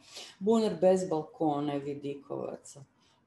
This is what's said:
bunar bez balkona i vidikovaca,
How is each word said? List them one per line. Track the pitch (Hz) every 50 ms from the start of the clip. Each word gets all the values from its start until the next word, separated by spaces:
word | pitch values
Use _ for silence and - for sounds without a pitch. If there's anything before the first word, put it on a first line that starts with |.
| - - - - - - - -
bunar | 190 214 226 226 220 208 175 156
bez | 185 185 190 185 185 156
balkona | 160 156 151 - - - 165 151 143 143 147 147 143
i | 143
vidikovaca, | 139 143 143 139 - 143 139 139 - - 143 135 - - - - - - - 139 139 - _ _ _ _ _ _ _